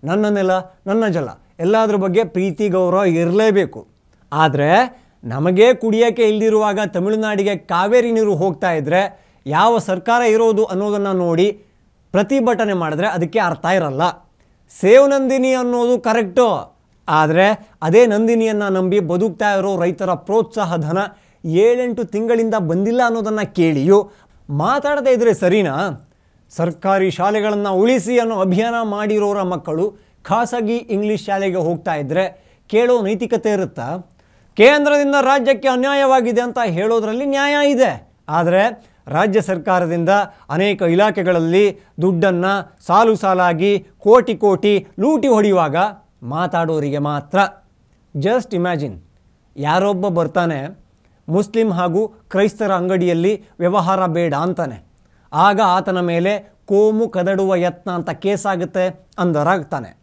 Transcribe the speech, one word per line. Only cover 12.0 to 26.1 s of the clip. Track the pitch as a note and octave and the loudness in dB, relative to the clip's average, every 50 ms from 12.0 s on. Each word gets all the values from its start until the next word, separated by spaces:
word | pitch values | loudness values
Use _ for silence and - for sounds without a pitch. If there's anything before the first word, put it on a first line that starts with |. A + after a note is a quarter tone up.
| _ _ - | _ _ -2
ಪ್ರತಿಭಟನೆ | F#3 G#3 G#3 C4+ C#4 A#3 B3 A#3 F#3 A3+ G#3 G3 F3+ E3+ | -2 0 0 0 0 2 0 0 0 0 -2 -2 -2 -4
ಮಾಡಿದ್ರೆ | D#3 D3+ D3+ F#3 G#3+ | -4 -4 -2 -2 -2
ಅದಕ್ಕೆ | - F3 E3+ D#3+ - A3 G3+ F3 | -2 -2 -4 -2 -2 -2 -2 -2
ಅರ್ಥ | D#3+ - - D#3+ F#3 F#3+ | -4 -4 -2 -2 0 0
ಇರಲ್ಲ. | E3+ D3 C3+ C3+ E3 - - - _ _ _ _ _ _ _ _ _ _ | 0 -2 -2 -2 -2 -2 -2 -6 _ _ _ _ _ _ _ _ _ _
ಸೇವ್ | - - - F#3 A3+ C4 C#4 C#4 | -12 -2 4 6 8 8 8 6
ನಂದಿನಿ | C#4 C#4 C4+ C4 C4+ C4+ B3+ C4 C4 | 4 0 0 0 0 0 2 0 0
ಅನ್ನೋದು | B3+ B3 A#3+ A#3+ A#3+ A#3+ A#3+ B3 A#3 | 0 -2 -2 -2 0 0 0 0 0
ಕರೆಕ್ಟು, | - A#3 A3 A#3 A3 F#3 F3 B3+ B3 A3+ F#3 C3+ F#2+ - _ _ _ _ _ _ _ | 0 0 0 0 -2 0 2 2 2 2 0 -2 -6 -12 _ _ _ _ _ _ _
ಆದರೆ | - D#3 D#3 D#3 D3+ D#3+ E3+ F#3+ G3+ G#3+ G#3 - _ _ _ | 0 2 2 2 4 4 4 4 2 2 -2 -6 _ _ _
ಅದೇ | - D#3+ E3 A3 B3 | -4 4 6 6 6
ನಂದಿನಿಯನ್ನು | A#3 G#3 G#3 A3+ A3+ A#3 A3+ A3 A3 G#3+ G#3 G#3 G3+ F#3+ | 6 4 0 2 2 2 2 2 0 0 -2 -2 -2 0
ನಂಬಿ | F#3 F#3 F#3 F#3 G#3 F3+ D3+ | 0 0 0 0 0 0 0
ಬದುಕ್ತಾ | E3+ F3+ G3+ A3 E3+ F3 G#3+ G#3 G3+ | -2 -2 -2 -2 -2 -2 -2 0 0
ಇರೋ | G3 F#3+ G3+ G3 F3+ | 0 0 -2 -2 0
ರೈತರ | E3+ F3 F3+ - G3+ F#3 F3+ - - | -2 -2 -2 -2 -2 -4 -4 -4 -4
ಪ್ರೋತ್ಸಾಹ | - G3+ A3+ A3 A3 - A3 G3+ E3 F3 | -2 0 0 0 -2 -4 -6 -4 -2 -2
ಧನ | E3+ D3+ D3+ E3 F#3 G3+ - - _ _ _ _ _ - - D#3+ F3 G#3 | -4 -2 -2 -2 -2 -4 -4 -8 _ _ _ _ _ -8 -2 2 4 4
ಏಳೆಂಟು | A#3 A#3+ B3 B3+ B3 A3+ F#3+ A#3 | 4 4 2 -2 -4 -4 -4 -6
ತಿಂಗಳಿಂದ | E3+ - G#3 A3+ A3+ A#3+ A3+ A3+ A3+ A3 A3 F3+ | -6 -4 -4 -2 0 0 0 0 0 0 -2 -2
ಬಂದಿಲ್ಲ | D#3 E3+ F3+ G3+ A3 A#3 B3 B3 | 0 0 0 0 0 0 0 0
ಅನ್ನೋದನ್ನು | A#3 A3+ A3+ G#3 G#3+ G#3+ G#3+ G3+ - - | 0 0 -2 -4 -4 -4 -4 -6 -6 -2
ಕೇಳಿಯೂ | - E3+ E3 D#3 C#3 C3+ E3+ G3 G#3 G3+ G3+ - _ _ _ _ _ _ - | 0 2 2 2 0 4 4 4 4 4 0 -12 _ _ _ _ _ _ -8
ಮಾತಾಡದೇ | C#3+ C#3+ D#3 G3+ C4 C#4+ - C#4+ D4 C#4+ B3 C4 B3+ | -6 -4 -2 0 -2 -2 0 -2 -2 0 2 0 2
ಇದ್ರೆ | A3+ A#3 A#3 G3 | 2 2 2 2
ಸರಿನಾ? | - - F3+ F#3 G#3+ G3 E3 C3+ D3 F#3+ F#3+ C#3+ - - _ | 2 0 0 2 2 0 0 -2 -4 -4 -6 -6 -10 -16 _